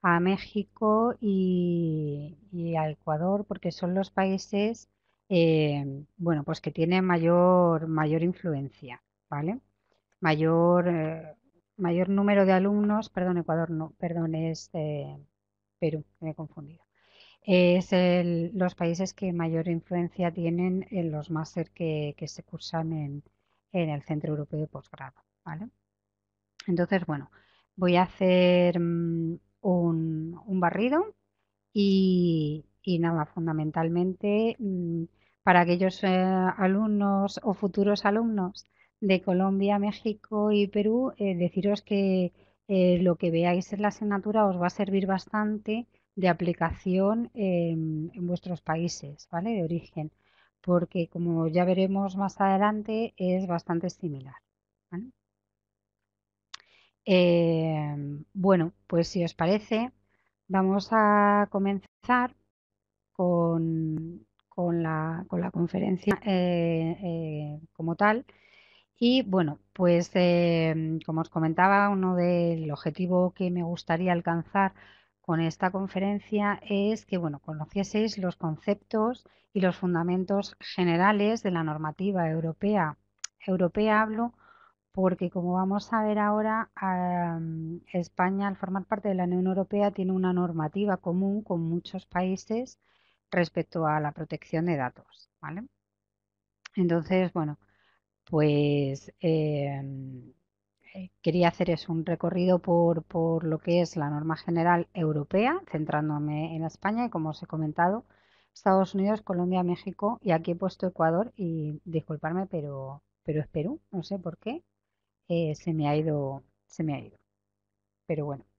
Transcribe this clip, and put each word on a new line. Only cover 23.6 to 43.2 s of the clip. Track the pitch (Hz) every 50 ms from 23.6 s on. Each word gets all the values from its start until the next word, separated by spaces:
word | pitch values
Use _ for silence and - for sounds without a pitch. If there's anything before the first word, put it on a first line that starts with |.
| _ _ _
en | 185 170 160
el | 151 147 -
Centro | - 156 151 151 156 151
Europeo | 147 147 - - 151
de | 156 -
Posgrado, | _ 139 135 _ - 135 139 131 _ _ _ _ _ _ _
¿vale? | - 156 156 196 247 _ _ _ _ _ _ _ _ _ _ _ _ _ _ _ _ _ _ -
Entonces, | - 180 165 175 175 196 190 170
bueno, | - 156 143 139 - _ _ _ _ _ _ _ _ _
voy | - 185 180 180
a | 175 180
hacer, | 175 - - 190 185 185 180 180 180 180 180 175 175 175 175
mm, | 170 170 170 170 170 165 170 165 165 165 170 - _ _ _ _ -
un, | 208 180 180 175 170 165 160 160 160 160 156 156 165 170 - -
un | 233 190 185
barrido | 180 170 - - 214 247 277 320 392 440 - _ _ _ _ _ _ _ _ _ _ _ _
y, | 220 202 - 190 190 190 190 185 180 175 175 165 160 156 147 151 156 151 _ _ _ _
y | - 180 165
nada, | 170 170 170 165 151
fundamentalmente, | - _ - 165 165 156 156 156 156 147 165 165 165 170 175 180 185 185 - - 208 202 208 220 226 226 -
mm, | 247 202 190 180 175 170 170 165 165 165 _ _ _ _ _ _ _
para | - 185 180 175
aquellos, | 170 175 180 190 185 185 - -
eh, | 190
alumnos | 185 185 185 185 190 185 185 185 - - 196 185 190 202 220 220 208 202 202 202 196 196 196 202 - - -
o | 226 190
futuros | - - 196 175 - 196 208 208 196 -
alumnos | 214 202 220 226 233 220 208 185 180 202 - - _ _ _ _ _ _ _
de | - 196 190 185 180
Colombia, | - 185 180 190 190 190 196 196 202 202 202
México | 202 208 208 - - 226 208 214 _ - - 208 208 214 208
y | 208 202 196
Perú, | - 208 202 214 220 240 262 262 - _
eh, | 208 196 185
deciros | 175 175 175 - - 175 202 202 202 -
que, | - 208 202 196 196 190 185 180 175 _ _ _ _ _ _ _ _
eh, | 202 190 185 180 180 175 180
lo | 180 170
que | 165